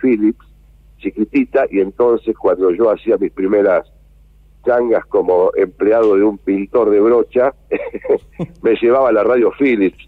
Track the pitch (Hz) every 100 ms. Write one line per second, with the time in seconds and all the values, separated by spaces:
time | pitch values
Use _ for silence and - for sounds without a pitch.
0 | 131 110 107 - - - - - - -
1 | 98 - 107 139 127 - - 98 95 -
2 | 120 113 - - 95 90 92 87 113 98
3 | 110 98 92 - 95 104 101 85 - -
4 | - - - _ - _ 123 120 120 101
5 | - 104 87 90 92 - 95 - 101 113
6 | 107 98 107 101 - 98 98 123 107 104
7 | 113 120 - 127 135 - - - 494 -
8 | 508 - - - - - 117 107 120 131
9 | 127 110 107 123 101 - 139 110 92 -